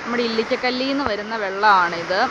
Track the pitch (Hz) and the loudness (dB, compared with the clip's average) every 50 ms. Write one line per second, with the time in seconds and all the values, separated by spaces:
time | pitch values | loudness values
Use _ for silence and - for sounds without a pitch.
0 | - 226 240 240 240 233 226 226 226 - 254 226 - 247 254 254 262 269 277 277 | -8 -6 -4 -2 -2 -2 -2 -2 -2 -2 -2 -2 -2 -2 -2 -2 -2 -2 -2 -2
1 | 285 254 208 202 208 214 226 226 208 190 190 196 208 214 202 190 175 175 175 170 | 0 -2 -2 -2 -4 -6 -6 -4 -4 -4 -2 2 4 6 6 6 4 2 0 -4
2 | 170 165 185 190 233 254 | -4 -2 0 0 0 0